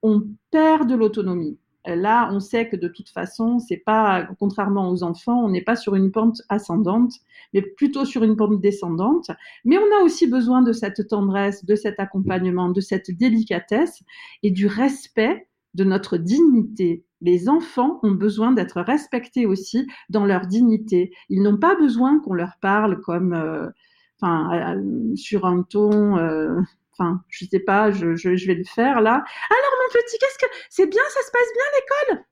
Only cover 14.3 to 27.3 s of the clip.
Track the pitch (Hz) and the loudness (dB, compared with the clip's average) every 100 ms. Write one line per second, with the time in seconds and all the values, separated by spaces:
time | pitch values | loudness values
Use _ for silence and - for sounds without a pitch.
14.3 | - 214 185 202 202 269 269 - - 220 | -4 -2 2 0 2 0 -2 -6 -2 0
15.3 | 403 - _ _ 180 196 190 196 175 165 | 0 -8 _ _ -2 0 0 -2 -4 0
16.3 | 262 330 240 196 - 180 165 _ _ 175 | 4 6 6 2 -2 -2 -2 _ _ 0
17.3 | 180 185 311 330 - 254 339 214 190 208 | 2 2 0 0 -2 -2 0 0 2 0
18.3 | 208 226 247 175 - 175 294 - 247 240 | 0 2 2 0 -4 -2 -2 -2 -8 -6
19.3 | - 226 190 190 226 269 - - 214 202 | -2 0 -2 -2 -4 -4 -10 -6 -2 2
20.3 | 185 180 208 240 220 220 180 180 - _ | 0 0 2 4 2 0 0 0 -6 _
21.3 | 190 202 208 330 381 294 226 254 302 269 | 0 2 4 2 4 2 2 2 2 0
22.3 | 180 180 - 196 202 214 180 - 170 185 | -4 -4 -4 0 2 2 -2 -4 -2 -2
23.3 | 170 156 156 170 - _ _ _ _ 185 | -2 -4 -6 -8 -12 _ _ _ _ -2
24.3 | 165 165 170 160 185 196 - 226 247 - | 0 0 -2 -2 -4 -4 -4 -4 -6 -4
25.3 | 202 180 175 175 202 208 208 208 190 165 | -2 0 0 -2 0 2 2 2 2 0
26.3 | 156 156 170 175 _ _ _ 180 180 _ | -2 -2 -2 -4 _ _ _ -4 -4 _